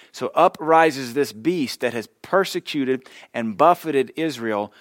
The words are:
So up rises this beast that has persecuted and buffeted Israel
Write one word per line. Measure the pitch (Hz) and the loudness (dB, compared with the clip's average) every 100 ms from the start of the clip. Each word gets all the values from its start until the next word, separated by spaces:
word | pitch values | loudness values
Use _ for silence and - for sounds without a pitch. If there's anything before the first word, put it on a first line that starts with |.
| _ | _
So | - 127 - | -8 -4 2
up | 170 - | 2 2
rises | 156 165 160 135 123 | 2 4 4 2 -4
this | 127 143 | -2 -4
beast | 104 147 180 127 - | -2 -4 -2 -4 -4
that | 123 | -4
has | 113 104 _ | -4 -8 _
persecuted | - 190 185 180 - 151 131 131 - - - | -2 0 0 -4 -6 -4 -2 -2 -6 -20 -10
and | 120 113 98 | -6 -6 2
buffeted | 160 170 160 139 120 - | 4 4 0 -2 -2 -4
Israel | 160 120 113 104 104 - | -6 -4 -4 -2 -4 -10